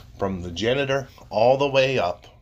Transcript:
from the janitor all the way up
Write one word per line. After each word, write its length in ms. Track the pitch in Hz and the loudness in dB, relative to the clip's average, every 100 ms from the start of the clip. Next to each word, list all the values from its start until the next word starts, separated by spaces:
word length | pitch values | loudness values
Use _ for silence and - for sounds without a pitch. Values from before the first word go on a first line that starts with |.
| - - | -16 -6
from 240 | 98 95 | -4 -4
the 100 | 87 | -8
janitor 580 | 85 110 139 135 135 127 - - | -4 -2 -2 -2 -4 -6 -16 -6
all 280 | 104 120 135 | 2 4 4
the 100 | 143 | 2
way 320 | 135 131 127 | 2 2 2
up 260 | 87 - - - | -2 -4 -12 -20